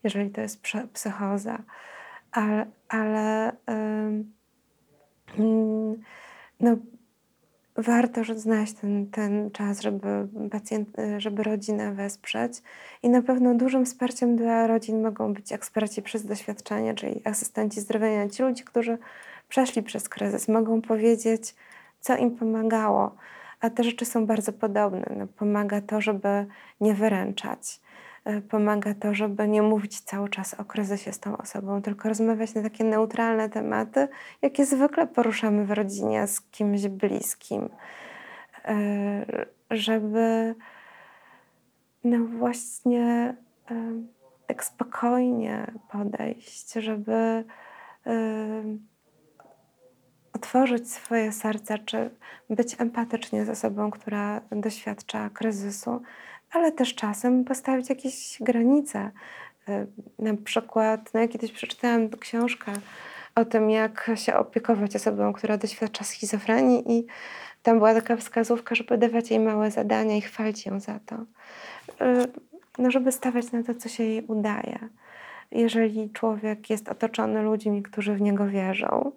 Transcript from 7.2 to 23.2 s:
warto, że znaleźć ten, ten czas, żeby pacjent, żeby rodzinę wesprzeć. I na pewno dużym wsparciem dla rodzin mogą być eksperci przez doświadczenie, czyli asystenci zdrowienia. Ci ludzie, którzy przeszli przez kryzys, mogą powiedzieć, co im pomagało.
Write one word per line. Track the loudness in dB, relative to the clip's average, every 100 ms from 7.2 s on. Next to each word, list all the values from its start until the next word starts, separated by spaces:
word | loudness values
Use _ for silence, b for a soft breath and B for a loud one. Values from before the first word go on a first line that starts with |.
| _ _ _ _ _ -4
warto, | 2 4 4 0
że | -4 -2
znaleźć | 2 2 0
ten, | -4 -2 0 -2
ten | -2 0 0 -2
czas, | -4 -2 -2
żeby | -2 -2 -2 -2 -2 -6 -6
pacjent, | -6 -4 -4 -4 -4 -4 -2
żeby | -4 -2
rodzinę | 0 -2 -2 -2 -2
wesprzeć. | -4 -6 -8 -6 -2 -2 -4 B B B B
I | 4
na | 4
pewno | 4 4 4 6
dużym | 4 2 2
wsparciem | 0 -4 0 2 4
dla | 4 4 4
rodzin | 2 2 0
mogą | 0 -2 -4
być | -4 -6
eksperci | -10 -4 -2 -2 -4
przez | -6 -8 -6
doświadczenie, | -8 -6 -10 -6 -2 -2 -2
czyli | -4 -4 -4
asystenci | -4 -4 -2 -2 -4
zdrowienia. | -2 0 2 2 -2
Ci | 0
ludzie, | 0 0
którzy | -2 -2 0 -4 B B B B _
przeszli | 0 2 0
przez | -4 -8 -8
kryzys, | -4 -2 -2 2
mogą | 2 4 0
powiedzieć, | 2 4 4 4 2 0 -2 _ B B B _
co | 0 2
im | 2 0
pomagało. | -2 2 2 2 4 4 2 -2